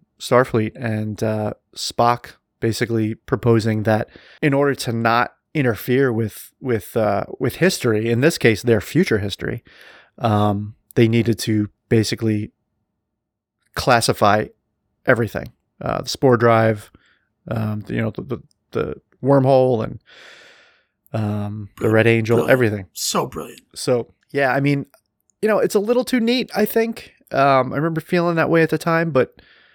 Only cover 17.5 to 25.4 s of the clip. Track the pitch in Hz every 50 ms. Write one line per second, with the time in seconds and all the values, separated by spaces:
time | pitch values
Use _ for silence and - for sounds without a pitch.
17.5 | - 110 110 107 107 107 107 - 117 117 113 110 - - - 135 123 - - _
18.5 | _ _ _ _ - - - - - - - _ _ _ - 131 139 139 131 135
19.5 | 139 131 127 127 127 107 110 - 120 113 - _ - - - - - - - -
20.5 | - _ _ _ _ _ _ _ _ _ _ _ - 110 107 104 104 104 104 104
21.5 | 104 107 104 - _ - - 113 110 110 110 117 117 113 113 110 117 117 117 117
22.5 | 131 127 123 107 104 101 98 - _ - - - - - - 131 - 80 73 -
23.5 | - - - _ _ - - 147 127 120 110 - _ _ _ _ - 139 139 127
24.5 | 123 139 139 143 143 139 - - _ _ _ _ _ _ _ _ _ _